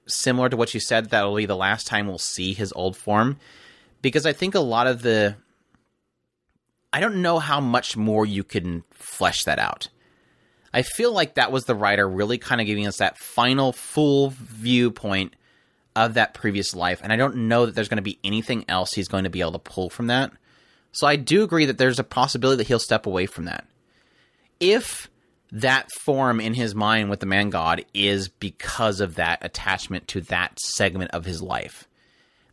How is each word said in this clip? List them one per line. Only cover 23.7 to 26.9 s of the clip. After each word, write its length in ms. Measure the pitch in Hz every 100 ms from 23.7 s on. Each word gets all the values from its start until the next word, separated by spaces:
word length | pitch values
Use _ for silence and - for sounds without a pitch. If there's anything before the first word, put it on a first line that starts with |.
| _ _ _ _ _ _ _ _ -
If 500 | 180 220 - - - _ _ _ -
that 400 | 107 127 135 - -
form 400 | - 135 131 113
in 140 | 110
his 200 | 120 113
mind 360 | 101 104